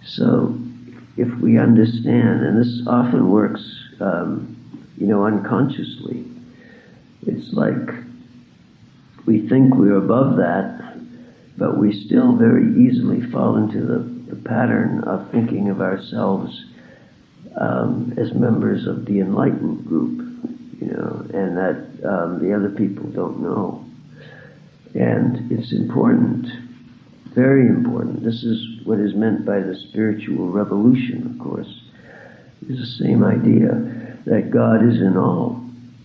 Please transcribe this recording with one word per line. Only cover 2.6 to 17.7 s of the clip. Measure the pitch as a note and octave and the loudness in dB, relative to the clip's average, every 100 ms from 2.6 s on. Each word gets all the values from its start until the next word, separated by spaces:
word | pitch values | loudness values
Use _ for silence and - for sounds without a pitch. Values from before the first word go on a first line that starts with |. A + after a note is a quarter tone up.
this | A#2+ - - | 2 -2 0
often | B2 A#2+ C3 F#2 | 0 2 2 4
works, | G#2+ G#2 - - - - - | 4 2 -4 -12 -20 -20 -6
um, | F#2+ F2 F2 - - - - - - - | -4 -2 -4 -6 -10 -16 -18 -20 -20 -4
you | G2+ | 0
know, | G2+ G#2 | 2 2
unconsciously, | G#2+ - A#2+ C3+ - D#2 - - - - - - - - - - - _ - - | 0 0 0 0 -2 -10 -10 -10 -10 -12 -18 -20 -20 -20 -20 -20 -20 _ -10 -4
it's | - - | -4 -2
like | - - - - - - - - - - _ - _ - - - - - | 0 0 0 -6 -10 -14 -20 -20 -20 -20 _ -20 _ -20 -20 -20 -8 0
we | G#2+ - | 0 2
think | C3 C3 | 6 6
we're | A#2+ G2+ G2+ | 6 6 4
above | - A#2 C#3 - | 2 2 4 2
that, | F2+ F2+ F#2+ - - - - - - - - - | 2 0 -4 -8 -16 -16 -18 -20 -20 -20 -20 -4
but | - - | -2 2
we | G#2 - - | 0 0 0
still | - B2 A#2+ | 2 4 4
very | A#2 B2 - - B2+ | 4 4 4 6 4
easily | A#2+ - - - | 4 0 -2 -2
fall | - A#2+ G#2+ | -2 0 2
into | G#2+ - | 0 -2
the, | B2 A#2+ A#2+ - - | -2 -2 -4 -12 -14
the | - - | -14 -6
pattern | - B2 A2 - F#2 | -2 0 0 0 -2
of | - G2 - | -4 -6 -2
thinking | A#2 A2+ G2 G2+ | -2 -2 -2 -2
of | F#2+ | -2
ourselves, | F#2+ F#2+ - - G2 G2 - - - - - - - _ _ _ - - | -2 -4 -6 -4 -2 -2 -4 -12 -18 -20 -20 -20 -20 _ _ _ -16 -6
um, | - | -4